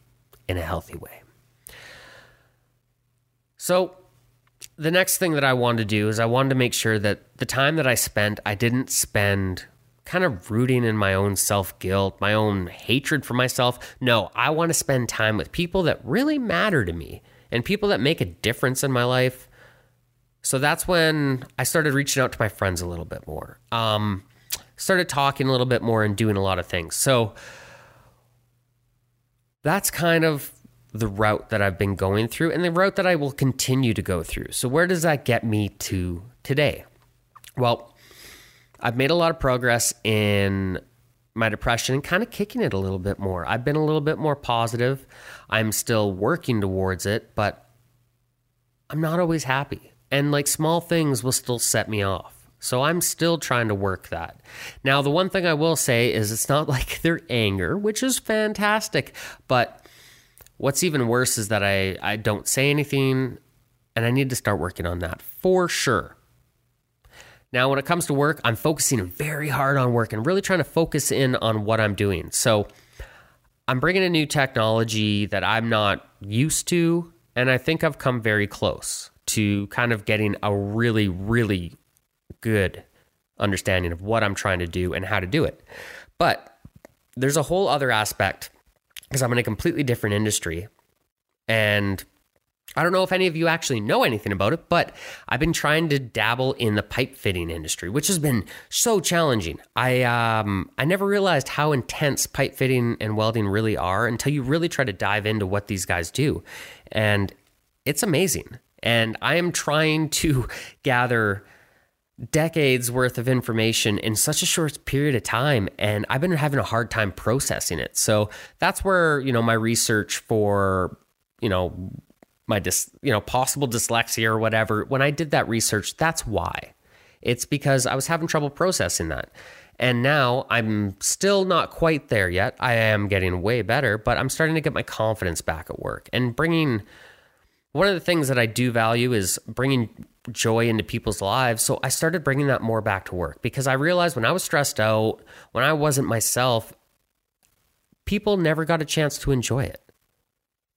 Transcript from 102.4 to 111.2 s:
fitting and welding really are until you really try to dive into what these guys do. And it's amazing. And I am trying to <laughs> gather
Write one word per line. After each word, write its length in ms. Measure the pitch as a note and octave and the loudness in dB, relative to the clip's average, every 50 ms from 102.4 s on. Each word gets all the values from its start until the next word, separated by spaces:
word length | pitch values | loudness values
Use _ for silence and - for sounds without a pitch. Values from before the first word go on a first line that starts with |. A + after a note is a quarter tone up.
| C#3 - - | -2 -2 -2
fitting 420 | - C3+ C3 C3 B2 A#2+ A#2 A#2 - | -2 0 2 2 2 2 0 -2 -2
and 160 | - G#2+ G#2+ | -4 -4 -2
welding 300 | G#2+ G#2+ A2+ A2 A#2 G#2 | 0 0 0 0 0 0
really 300 | G2 G2 A2 A2 A2 G2+ | 0 2 2 2 0 0
are 320 | C2 D2 F2+ F#2+ G2+ A#2+ A2+ | 0 0 0 0 0 0 0
until 240 | A#2 A2 - C#3 D3 | -2 -2 -2 -2 -2
you 100 | C#3+ A#2+ | 0 0
really 260 | B2+ D3+ E3+ E3+ E3+ | 0 0 0 0 -2
try 160 | - - C3+ | -2 -2 -2
to 80 | B2+ F#2+ | -2 -2
dive 320 | - G#2+ G2 G#2 G#2+ G2+ | -2 -2 -2 0 0 0
into 220 | G#2+ A2 G#2+ G2+ | 0 0 0 0
what 220 | F#2 G2+ G2+ - - | 0 -2 -2 -2 -2
these 180 | G#2 F#2 F2 | -4 -4 -2
guys 240 | - F#2 F2 E2+ - | -2 -2 -2 -2 -2
do. 320 | - - D3 C#3+ D#2 E2+ - - - - - - - - - - | -2 0 0 0 0 -2 -6 -12 -16 -18 -18 -18 -20 -20 -16 -6
And 420 | - A2 G#2+ G#2+ G#2 G2+ G2 F#2+ - _ _ _ _ _ _ _ _ _ - | -2 0 2 2 2 2 0 -2 -6 _ _ _ _ _ _ _ _ _ -6
it's 180 | C3+ D3+ - A#3+ | -4 -2 -2 0
amazing. 560 | G#3 E3+ D#3+ F#3+ - - D#2+ - - - - _ _ _ _ - | 0 2 2 2 0 0 -4 -6 -10 -16 -20 _ _ _ _ 0
And 340 | A2+ A#2 A#2 A2+ A2+ A2 - - | 2 2 2 2 0 -2 -2 -2
I 140 | B2 D3+ | 0 0
am 160 | F3 F3 F3 - | 0 0 0 -2
trying 560 | - - D#3 D3 D#3 D#3+ D#3 D#3 D#3 D#3 D3+ | -2 -2 0 0 2 2 2 2 2 0 0
to 380 | - - - D#3+ C#3 B2+ A2 - - - - | -2 0 2 2 2 2 0 -2 -6 -12 -14
<laughs> 180 | - - _ - | -16 -12 _ -2
gather 640 | C3+ B2 B2 B2 A#2+ B2 A#2 | 0 2 2 2 2 2 2